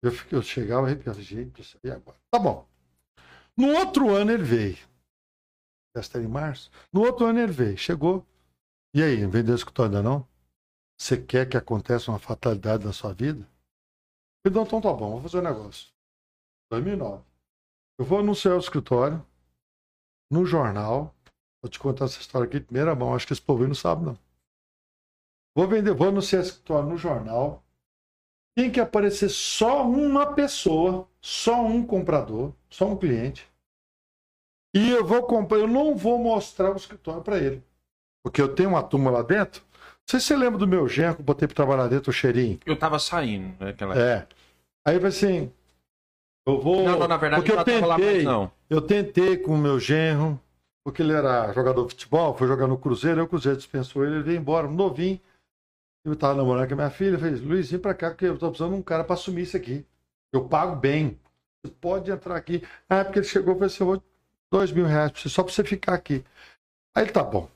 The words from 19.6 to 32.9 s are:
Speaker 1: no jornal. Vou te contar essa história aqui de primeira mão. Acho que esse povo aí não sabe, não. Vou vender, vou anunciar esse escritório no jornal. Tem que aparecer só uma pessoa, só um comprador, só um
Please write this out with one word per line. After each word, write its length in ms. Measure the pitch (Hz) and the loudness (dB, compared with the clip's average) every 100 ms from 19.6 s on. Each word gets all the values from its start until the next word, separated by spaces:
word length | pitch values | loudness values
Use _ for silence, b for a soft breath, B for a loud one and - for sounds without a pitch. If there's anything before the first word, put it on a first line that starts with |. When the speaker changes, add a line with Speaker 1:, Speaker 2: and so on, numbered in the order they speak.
| _ _ _ _ _ _ _ | _ _ _ _ _ _ _
Speaker 1:
no 160 | 151 180 | 0 2
jornal. 680 | 160 123 101 107 123 151 _ _ _ _ _ | 2 0 -2 -2 -4 -4 _ _ _ _ _
Vou 80 | 120 | -16
te 120 | - | -6
contar 240 | 139 131 | -4 -2
essa 160 | 131 - | -4 -6
história 260 | - 131 120 | -6 -2 -2
aqui 140 | 143 | -4
de 60 | - | -4
primeira 280 | 123 156 | -2 0
mão. 180 | 143 123 | 0 -2
Acho 120 | 123 - | -2 -4
que 60 | |
esse 100 | 131 | -8
povo 200 | - 127 | 0 0
aí 60 | 131 | 2
não 60 | |
sabe, 300 | 143 87 80 | 0 -2 -2
não. 120 | 82 117 _ _ _ _ _ _ _ _ _ _ _ _ _ - | -4 -8 _ _ _ _ _ _ _ _ _ _ _ _ _ 0
Vou 100 | 185 | 2
vender, 260 | 220 208 | 2 2
vou 160 | 143 180 | 2 2
anunciar 340 | 196 190 185 | 2 2 0
esse 80 | 180 | 0
escritório 360 | - _ 151 147 | -8 _ -2 0
no 80 | 170 | -4
jornal. 680 | 170 127 107 117 143 - _ _ _ _ _ _ _ _ _ - | -4 -4 -4 -2 -2 -6 _ _ _ _ _ _ _ _ _ -2
Tem 140 | 247 | 0
que 80 | 254 | 2
aparecer 480 | 226 214 202 202 202 | 0 2 2 2 -2
só 560 | - - - 220 277 240 | -2 -6 0 2 4 2
uma 440 | 254 294 277 285 | 2 4 2 2
pessoa, 720 | 285 285 - 190 160 180 185 - _ | 0 0 0 0 2 2 0 -8 _
só 440 | - - - 240 | -10 -2 2 2
um 200 | 226 233 | 2 0
comprador, 680 | 233 196 170 151 113 110 139 - _ | 0 -2 2 0 0 -6 -6 -8 _
só 160 | - | -4
um 100 | 190 | -2